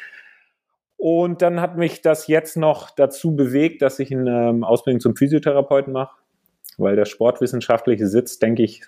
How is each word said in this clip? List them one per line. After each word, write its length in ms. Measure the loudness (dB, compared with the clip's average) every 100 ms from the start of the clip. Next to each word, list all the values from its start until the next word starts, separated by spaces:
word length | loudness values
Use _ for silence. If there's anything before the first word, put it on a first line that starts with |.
| -20 -20 -20 _ _ _ _ _ _ -6
Und 400 | -2 0 -2 0
dann 200 | 0 0
hat 160 | -4 -2
mich 240 | -4 0
das 260 | 0 0 2
jetzt 300 | 0 0 -2
noch 320 | 0 0 -6
dazu 440 | 0 0 0 -4
bewegt, 480 | 0 0 2 0 0
dass 180 | -2 -2
ich 140 | -6
eine, 360 | -4 -2 0 0
ähm, 160 | 0 2
Ausbildung 340 | 0 2 0
zum 160 | 0 0
Physiotherapeuten 800 | 0 2 2 0 2 0 0
mache, 240 | -6 -8 _ _ _ _ _ -20 -4
weil 200 | 0 2
der 80 | 0
sportwissenschaftliche 1000 | 0 0 0 -2 -4 0 0 2 0 2
Sitz, 320 | 0 -2 -2
denke 240 | 0 2
ich, 200 | 0 -2